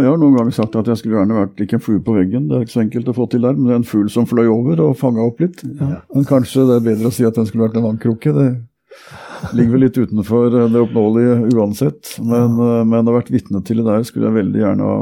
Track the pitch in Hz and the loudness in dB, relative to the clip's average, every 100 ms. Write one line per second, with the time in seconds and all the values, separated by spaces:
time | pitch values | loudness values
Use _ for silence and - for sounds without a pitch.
0 | 131 165 147 127 117 - 107 113 107 113 | 2 4 4 4 2 0 -2 -2 -2 -2
1 | 117 107 98 110 98 - 101 117 117 101 | -2 0 2 0 -2 -4 -4 -2 0 -2
2 | 87 110 92 120 147 127 113 120 110 120 | 0 0 0 0 -2 -2 -2 -2 -2 -2
3 | 120 120 117 123 120 143 123 120 117 110 | -4 -2 -2 0 0 0 0 0 0 0
4 | 104 120 117 120 117 110 127 165 156 131 | 0 0 0 2 2 2 0 0 0 0
5 | 135 113 117 117 175 175 131 143 139 160 | -2 0 -2 -2 -4 -6 -12 -6 -6 -6
6 | - 139 139 135 120 135 131 120 117 107 | -4 -2 0 0 0 2 2 2 2 0
7 | 117 113 117 113 107 117 110 113 113 110 | -2 0 0 0 -2 -2 -2 -2 -4 -2
8 | 120 113 151 143 135 123 117 _ _ - | -4 -2 0 0 0 -2 -10 _ _ -20
9 | - - - - - 117 117 127 131 127 | -20 -20 -20 -14 -6 0 2 4 2 2
10 | 113 107 101 117 120 120 117 117 113 117 | -2 -2 0 2 2 2 2 2 0 2
11 | 107 113 120 120 113 117 104 104 143 147 | 2 2 2 2 2 2 0 0 -4 -4
12 | - - 113 120 120 117 120 117 113 113 | -14 -8 -2 0 2 2 2 2 2 2
13 | 117 120 117 127 - 98 95 113 113 107 | 2 0 0 -4 -2 -6 -2 -2 0 0
14 | 120 117 110 110 95 104 104 98 101 104 | -2 -4 -2 0 0 0 0 0 -2 -2